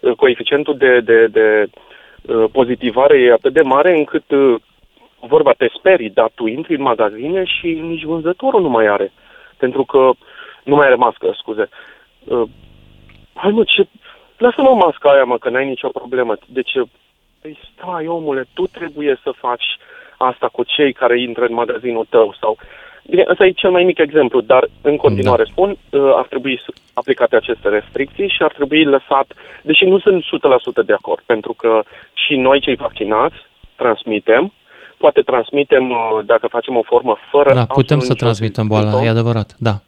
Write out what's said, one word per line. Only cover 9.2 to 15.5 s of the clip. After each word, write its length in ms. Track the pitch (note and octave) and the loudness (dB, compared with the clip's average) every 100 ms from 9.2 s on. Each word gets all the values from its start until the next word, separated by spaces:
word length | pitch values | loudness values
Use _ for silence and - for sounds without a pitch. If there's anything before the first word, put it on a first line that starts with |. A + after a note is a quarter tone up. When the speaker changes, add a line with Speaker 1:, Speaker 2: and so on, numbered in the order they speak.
| _ - - _ | _ -20 -20 _
Speaker 1:
Pentru 280 | B2+ C3 | -4 -4
că 260 | C3 C#3 C3 A#2+ _ - - - | 0 2 2 0 _ -20 -20 -16
nu 100 | - C#3+ | -2 2
mai 100 | C#3 | 4
are 80 | |
mască, 400 | B2 A#2+ - F#2 G2+ | 2 0 0 -6 -6
scuze. 300 | - G#2+ G2+ - - - _ _ | -10 -6 -6 -8 -20 -20 _ _
Uh, 180 | - A#2+ A2+ - - - _ _ - - _ | -6 -4 -4 -8 -20 -20 _ _ -20 -20 _
hai 160 | - G3 | -6 -2
mă, 140 | G#3+ | 0
ce... 220 | G#3 - - _ - - _ _ | 0 0 0 _ -20 -20 _ _
Lasă-mă 380 | B3 A#3+ C4+ A#3+ | -2 2 2 4
masca 260 | F3+ - C#3+ | 2 2 4
aia, 140 | C#3 | 4
mă, 120 | B2 A#2+ | 4 -2
că 120 | C3 | -2